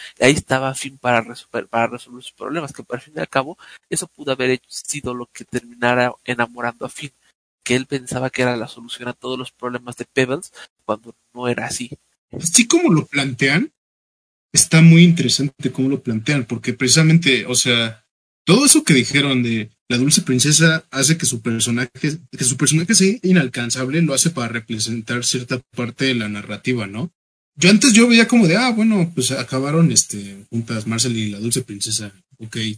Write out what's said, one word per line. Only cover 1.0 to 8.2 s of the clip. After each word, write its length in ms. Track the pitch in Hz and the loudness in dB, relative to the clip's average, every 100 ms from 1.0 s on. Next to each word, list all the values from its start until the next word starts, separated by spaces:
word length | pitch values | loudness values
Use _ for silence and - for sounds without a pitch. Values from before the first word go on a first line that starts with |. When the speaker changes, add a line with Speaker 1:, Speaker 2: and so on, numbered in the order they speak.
| 123 120 | 0 0
Speaker 1:
resolver, 460 | 113 120 - 117 - | 0 -14 -10 -10 -4
para 200 | 117 117 | -2 -2
resolver 340 | 120 - 123 | -4 -16 -20
sus 100 | - | -20
problemas, 400 | - 101 160 143 | -12 -8 -8 -10
que 120 | - 107 | -14 -12
al 120 | 120 | -12
fin 140 | 147 151 | -12 -10
y 40 | |
al 80 | - | -10
cabo, 300 | 135 135 - - - - | -10 -14 -18 -20 -20 -12
eso 160 | - 180 | -10 -10
pudo 240 | _ 143 | _ -10
haber 180 | 131 127 | -6 -4
hecho, 160 | 127 _ | -6 _
sido 460 | - - 143 127 | -18 -12 -10 -10
lo 120 | 123 120 | -10 -14
que 180 | - | -18
terminara 680 | - 123 120 120 120 123 123 - | -12 -12 -12 -4 -2 0 0 -4
enamorando 600 | - 120 117 120 120 120 123 | -8 -4 -4 -4 -8 -6 -12
a 20 | |
Finn, 240 | - 143 _ _ _ _ _ | -12 -16 _ _ _ _ _
que 120 | - 127 | -2 -2
él 100 | 131 | -2
pensaba 440 | 139 123 127 | -8 -6 -6